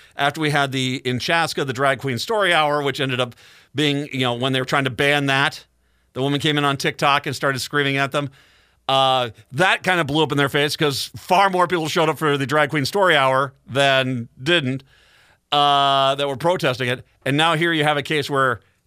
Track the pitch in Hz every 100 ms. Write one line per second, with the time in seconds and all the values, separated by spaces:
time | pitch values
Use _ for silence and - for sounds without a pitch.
0 | - - 143 160 151 147 139 131 127 131
1 | 127 123 - 170 156 - 139 123 139 131
2 | 139 117 - 214 185 165 151 147 139 135
3 | 135 127 120 - - - _ 120 147 143
4 | 147 131 127 120 131 131 127 147 131 117
5 | 143 147 139 135 151 - - _ _ _
6 | _ 127 135 143 156 147 143 139 160 -
7 | 151 143 151 123 143 131 - 143 139 139
8 | 139 147 143 - _ _ _ _ - 135
9 | 131 131 120 - - 127 190 226 185 175
10 | 139 151 147 143 139 147 147 - 151 131
11 | - - - 180 196 180 175 175 156 175
12 | 156 143 156 143 131 151 147 151 131 202
13 | 185 151 135 131 139 - - 123 139 135
14 | 127 123 117 - 135 175 127 135 - _
15 | _ _ _ _ - 147 143 143 139 139
16 | 135 139 143 131 170 185 147 120 123 127
17 | - _ 131 139 170 156 170 160 147 147
18 | 139 156 135 139 131 113 _ _